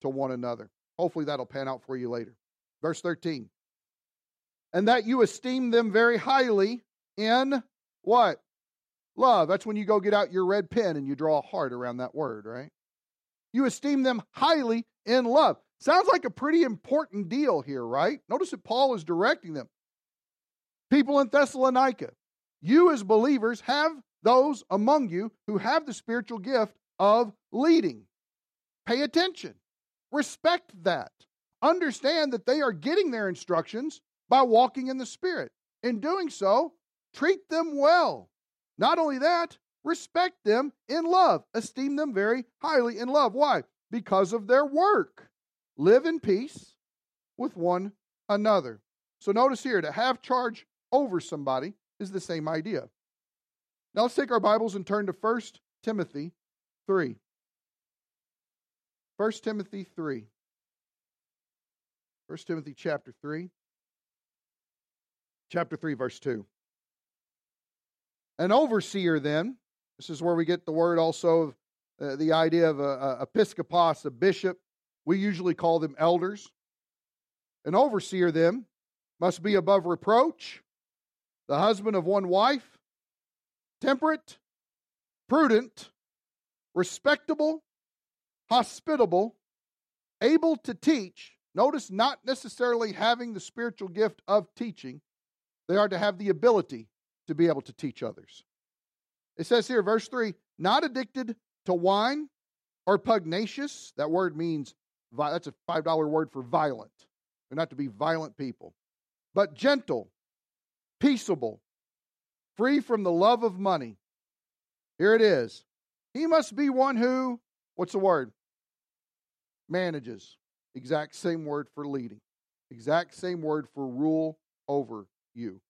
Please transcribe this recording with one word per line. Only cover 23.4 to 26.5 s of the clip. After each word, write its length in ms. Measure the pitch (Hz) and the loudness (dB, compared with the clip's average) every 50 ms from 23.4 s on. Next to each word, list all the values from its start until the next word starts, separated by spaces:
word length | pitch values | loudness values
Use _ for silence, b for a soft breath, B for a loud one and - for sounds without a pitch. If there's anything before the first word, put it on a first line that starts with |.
| 214 233 240 - | 0 -2 -4 -4
have 400 | - - 262 294 302 330 320 269 _ _ _ _ | -4 -2 0 0 0 0 -2 -6 _ _ _ _
those 420 | - 214 247 254 277 302 269 - - - | 2 4 6 6 4 4 0 -6 -6 -4
among 380 | 185 202 208 254 302 302 262 185 | -2 0 2 4 4 2 2 -2
you 240 | 165 180 214 220 _ _ - | -4 -4 -6 -6 _ _ -10
who 120 | - 214 190 | -4 -4 -2
have 280 | 202 226 294 320 311 | 0 0 0 0 -2
the 80 | 302 - | -4 -14
spiritual 440 | - - 226 226 240 208 - 233 214 | -12 -8 -6 -4 -4 -4 -6 -10 -10
gift 380 | 180 254 | -6 -2